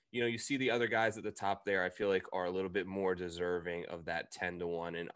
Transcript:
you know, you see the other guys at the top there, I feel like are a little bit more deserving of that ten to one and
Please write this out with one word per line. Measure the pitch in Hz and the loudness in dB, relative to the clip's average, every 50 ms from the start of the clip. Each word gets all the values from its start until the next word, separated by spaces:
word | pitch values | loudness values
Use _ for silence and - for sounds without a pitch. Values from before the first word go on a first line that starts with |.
| _ _ | _ _
you | - 120 | -2 0
know, | 120 | 2
you | 117 117 | 2 2
see | 110 - - 143 | 0 0 0 0
the | 131 131 120 | 2 4 4
other | 113 120 120 | 4 4 2
guys | 107 117 113 113 110 104 | 2 4 4 4 2 2
at | 113 95 | 0 -6
the | 107 | -6
top | 101 - 98 98 98 - - | -6 -2 0 0 0 0 0
there, | 104 98 95 90 | 0 2 2 2
I | 90 | 0
feel | - - 107 | 0 0 2
like | 101 95 92 - - - | 4 4 2 2 0 -2
are | 92 90 | 0 0
a | 87 | 2
little | 92 92 95 92 | 0 0 -2 0
bit | 87 101 87 | 0 -2 -2
more | 92 98 98 95 92 92 | 0 0 0 2 2 2
deserving | 87 90 87 82 85 87 87 90 87 82 87 85 85 - | 0 -2 -4 -2 -2 0 0 0 0 -2 -4 -4 -4 -6
of | - 87 85 82 | -6 -8 -8 -6
that | 85 82 82 - - | -4 -4 -4 -4 -8
ten | - - 92 90 90 87 | -6 -4 -4 -4 -2 -2
to | 87 | -2
one | 85 85 82 85 85 85 | -2 -2 -2 -4 -4 -4
and | 85 85 - - | -6 -6 2 8